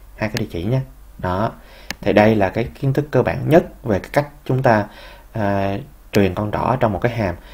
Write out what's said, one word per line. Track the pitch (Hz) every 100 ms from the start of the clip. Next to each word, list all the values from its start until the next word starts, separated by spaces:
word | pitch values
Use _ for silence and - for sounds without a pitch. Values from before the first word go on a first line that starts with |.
| - -
hai | 110
cái | -
địa | 104
chỉ | 85
nhé. | 98 131 131 - - -
Đó. | 90 92 113 - - - - -
Thì | 101
đây | 101 107 110
là | 92
cái | 107
kiến | 117 - 135
thức | 139 147
cơ | 131
bản | 107 85 123
nhất | 165 - -
về | - -
cái | -
cách | 147 143 -
chúng | - 131
ta, | 135 107 101 - - - -
à, | 113 101 98 98 104 - - -
truyền | 110 95
con | 90 104
trỏ | 82 85 135
trong | 113
một | 95
cái | 123
hàm. | 117 98 85 -